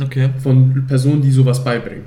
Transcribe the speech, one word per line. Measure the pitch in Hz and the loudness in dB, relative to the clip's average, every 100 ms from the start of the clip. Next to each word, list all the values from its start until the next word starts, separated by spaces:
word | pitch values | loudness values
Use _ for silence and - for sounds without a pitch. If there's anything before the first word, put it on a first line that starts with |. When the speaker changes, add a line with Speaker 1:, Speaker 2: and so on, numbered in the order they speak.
Speaker 1:
Okay. | 135 135 135 131 | -6 -2 -2 -2
Speaker 2:
Von | 139 131 131 135 135 | 2 4 4 2 -2
Personen, | 135 135 151 | 0 0 0
die | 135 | 2
sowas | 131 127 - | 2 2 0
beibringen. | 123 117 - - | -2 -4 -6 -14